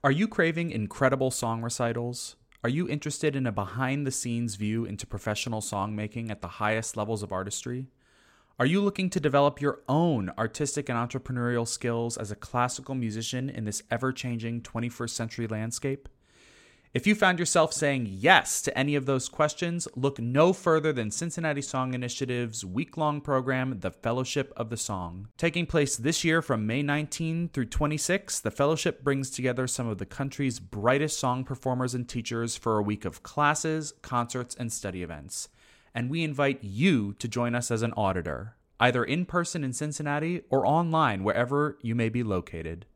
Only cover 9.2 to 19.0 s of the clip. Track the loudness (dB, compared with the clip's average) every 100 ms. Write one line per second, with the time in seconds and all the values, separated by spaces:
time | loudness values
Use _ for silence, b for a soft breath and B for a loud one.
9.2 | 4 4 4 4 -2 -2 0 4 4 2
10.2 | 0 -2 -4 -2 -2 -2 -2 -2 -2 -6
11.2 | -4 -2 0 0 -2 -2 -2 0 -2 -4
12.2 | -6 -8 -4 0 0 -2 -6 -4 -2 -2
13.2 | -4 -4 -4 -4 -4 -4 -2 0 0 -2
14.2 | -4 -4 -4 -6 -6 -4 -4 -4 -6 -4
15.2 | -6 -4 -4 -2 -4 -4 -4 -4 -8 _
16.2 | b b b b b b b 0 2 4
17.2 | 4 4 2 4 4 4 2 2 -2 2
18.2 | 8 8 8 -2 -2 0 2 2